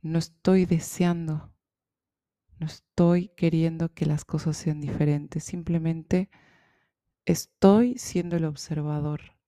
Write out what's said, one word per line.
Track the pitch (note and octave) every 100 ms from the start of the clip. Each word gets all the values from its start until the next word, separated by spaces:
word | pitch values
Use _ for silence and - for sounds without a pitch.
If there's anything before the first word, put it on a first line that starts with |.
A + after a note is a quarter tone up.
No | D#3 E3
estoy | D#3+ _ - F#3+
deseando, | F#3 E3 - - F3 E3+ D#3+ D#3 - _ _ _ _ _ _ _ _ _ _ -
no | D#3
estoy | - _ - E3+ F3 F3+ _
queriendo | E3+ D#3+ E3 E3 E3
que | - D#3
las | D3+
cosas | - D#3 D#3 D3+
sean | - D3+
diferentes. | D3 - D3+ D3 D3 D#3+
Simplemente | - F3+ E3 E3+ D#3+ E3 D#3 F3+ F#3+ _ _ _ _ _ _ _ _ _
estoy | - E3 - _ G3 G#3 B3 B3
siendo | - F3+ F3 E3+
el | D#3+
observador. | D3 - D3+ D3+ D3+ D3 D3+ - _